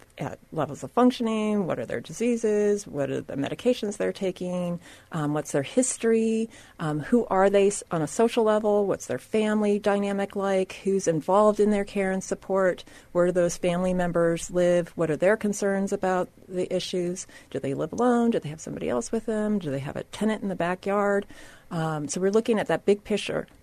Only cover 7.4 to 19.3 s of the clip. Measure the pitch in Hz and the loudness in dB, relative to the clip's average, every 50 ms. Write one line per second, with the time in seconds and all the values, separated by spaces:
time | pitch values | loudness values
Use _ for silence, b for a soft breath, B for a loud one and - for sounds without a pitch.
7.4 | 190 202 202 202 202 196 202 - - - - 165 151 - - - 226 233 - 240 | 4 6 6 6 4 4 2 0 -6 -4 -2 -2 -2 -2 2 2 2 2 4 2
8.4 | 226 214 214 214 214 208 208 208 202 190 165 - - - 123 131 - - - 220 | 2 4 2 2 2 2 2 2 2 2 0 -4 -2 -6 -6 -6 -6 -2 0 0
9.4 | 214 214 214 214 214 208 202 208 202 214 202 202 202 202 202 196 196 202 - 208 | 2 2 2 2 2 2 2 2 2 2 2 2 0 -2 -2 -2 -4 -4 -4 -4
10.4 | 196 196 196 190 190 - - - - 190 196 196 185 - 165 156 139 - 185 202 | -2 0 2 0 0 -2 -6 -6 -2 0 0 2 2 0 0 0 0 2 4 6
11.4 | 214 214 208 208 208 208 214 202 202 196 - 208 196 190 190 190 185 - 196 - | 6 6 6 4 2 2 4 0 0 -2 -2 -2 -2 0 -2 -4 -4 -4 -6 -8
12.4 | - - 190 190 190 185 170 - - b b b b b - 175 175 180 175 180 | -4 -2 0 2 2 2 0 -2 -8 b b b b b 0 2 2 2 4 2
13.4 | 175 175 175 - - 180 175 175 185 185 185 180 175 175 170 175 170 170 170 165 | 2 2 0 0 -2 0 0 0 0 0 0 0 0 0 2 2 2 2 2 -2
14.4 | - - 180 180 175 175 175 175 170 - - - 165 160 151 143 - 185 214 220 | -4 -4 0 2 4 4 4 2 0 -2 -2 -2 0 0 0 2 4 2 2 2
15.4 | - 208 202 - 208 196 196 196 196 190 202 196 - 185 185 180 180 180 _ - | 2 -2 -2 0 0 0 0 0 0 -2 -2 -2 0 0 0 0 -2 -4 _ -20
16.4 | - - 185 180 180 - - 185 175 - - 185 175 175 180 185 - b b b | -18 -8 -4 -4 -4 -2 -2 -4 -4 -4 -4 -4 -2 -4 -4 -8 -10 b b b
17.4 | b b - 139 - 135 139 135 151 160 - 190 233 247 240 240 233 233 226 180 | b b -10 -6 -4 -4 -4 -4 -4 -6 -2 0 2 2 4 4 2 2 2 0
18.4 | - 143 151 160 - - - - - - - 240 233 - - 226 220 - | -2 -6 -10 -10 -10 -10 -8 -6 -4 -2 -2 -2 -2 -2 -6 -6 -4 -4